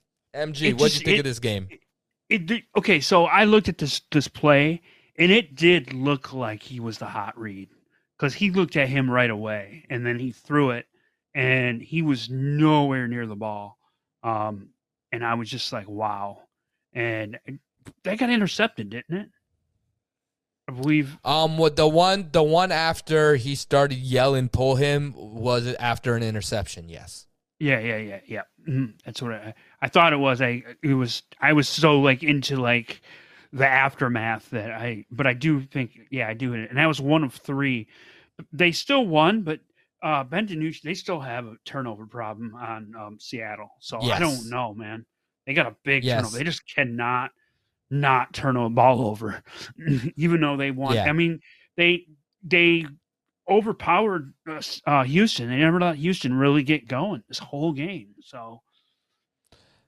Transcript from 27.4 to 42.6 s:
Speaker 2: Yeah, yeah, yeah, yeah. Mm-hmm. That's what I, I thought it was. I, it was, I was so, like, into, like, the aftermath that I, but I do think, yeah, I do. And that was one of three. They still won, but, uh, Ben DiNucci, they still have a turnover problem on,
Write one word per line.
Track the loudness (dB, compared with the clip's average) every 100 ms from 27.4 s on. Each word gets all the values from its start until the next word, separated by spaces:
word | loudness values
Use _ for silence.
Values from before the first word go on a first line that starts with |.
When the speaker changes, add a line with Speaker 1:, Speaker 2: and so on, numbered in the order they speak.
| _ -6
Speaker 2:
Yeah, | 0 0
yeah, | 0 -6
yeah, | -8 -14 -12
yeah. | -12 -12 _ -6
Mm-hmm. | -4 -4 -8
That's | -16 -10
what | -8
I, | -8 -12 -16 _ -8
I | 0
thought | 4 6
it | 6
was. | 2 2
I, | 0 -2 -8 -6
it | 0
was, | 2 0 -4 -10 -2
I | 4
was | 4 4
so, | 4 6 6
like, | 6 2
into, | 0 -2 0 -2
like, | 2 0 -2 -14 -20 -20 -20 -20 _
the | 0 2
aftermath | 4 2 0 -2 -2 -4 -6 -6
that | -8 -8
I, | -8 -8 -8 -10
but | -2 0
I |
do | 0 0 0
think, | -2 -6 -8 _ _
yeah, | -6 -6
I |
do. | -6 -6
And | -6 -4 0
that | 0
was | 0
one | 2 2
of | 0
three. | -6 -8 -2 -2 -2 -6 _ -20 -20 _ -20 -10
They | 0 0
still | 0 0 0 2
won, | 4 4 2
but, | -2 -8 _ _ _ _
uh, | -4 -4
Ben | -4 -6 -4
DiNucci, | -4 -6 -6
they | -10
still | -10 -8 -8
have | -8 -10 -10
a | -16
turnover | -14 -10 -8 -10 -14
problem | -12 -10 -10 -14
on, | -12